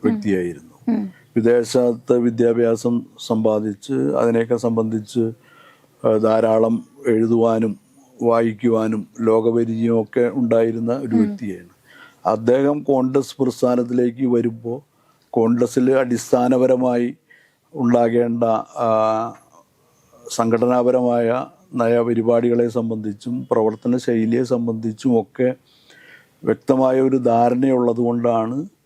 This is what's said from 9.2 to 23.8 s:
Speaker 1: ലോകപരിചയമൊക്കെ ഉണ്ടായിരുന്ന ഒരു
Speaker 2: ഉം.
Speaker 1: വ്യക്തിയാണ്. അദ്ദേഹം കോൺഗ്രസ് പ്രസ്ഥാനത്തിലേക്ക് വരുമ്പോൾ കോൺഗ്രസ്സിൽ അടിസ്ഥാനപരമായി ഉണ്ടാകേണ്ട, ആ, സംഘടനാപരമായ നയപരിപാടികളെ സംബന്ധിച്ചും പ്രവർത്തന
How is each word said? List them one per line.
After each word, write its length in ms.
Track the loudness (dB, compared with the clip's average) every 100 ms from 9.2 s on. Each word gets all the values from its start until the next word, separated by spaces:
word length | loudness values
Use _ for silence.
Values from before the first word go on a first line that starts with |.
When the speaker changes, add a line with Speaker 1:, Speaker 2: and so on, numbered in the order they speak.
Speaker 1:
ലോകപരിചയമൊക്കെ 1080 | 0 2 2 0 -2 -2 0 0 -2 -2 -2
ഉണ്ടായിരുന്ന 600 | 0 0 2 0 -2 -4
ഒരു 220 | -4 -2
Speaker 2:
ഉം. 80 | 0
Speaker 1:
വ്യക്തിയാണ്. 460 | 0 -2 -10 -12 -16 _ _ -20 -20 _
അദ്ദേഹം 540 | -2 0 2 2 2 -2
കോൺഗ്രസ് 560 | -2 0 0 -2 -4 -4
പ്രസ്ഥാനത്തിലേക്ക് 840 | -4 -2 -2 0 -2 0 -2 -2
വരുമ്പോൾ 560 | 0 0 0 -6 -10 -12 _ _ _ _ _
കോൺഗ്രസ്സിൽ 640 | 0 0 2 0 2 2
അടിസ്ഥാനപരമായി 1200 | 2 0 -4 0 0 2 2 2 2 0 0 -2 -6 _ -20 _ _ _
ഉണ്ടാകേണ്ട, 680 | -4 0 2 2 2 0 0 0 -2 -4 -4 0
ആ, 20 | 2 0 -2 -6 -12 _ _ _ _ _ _ _ _ -12
സംഘടനാപരമായ 1120 | -2 0 2 2 2 2 2 2 0 0 -2 -6 _ _
നയപരിപാടികളെ 920 | -2 2 2 2 0 2 2 2 2 0
സംബന്ധിച്ചും 800 | -2 -4 -6 -8 -10 -8 -8 -2
പ്രവർത്തന 460 | 0 0 -2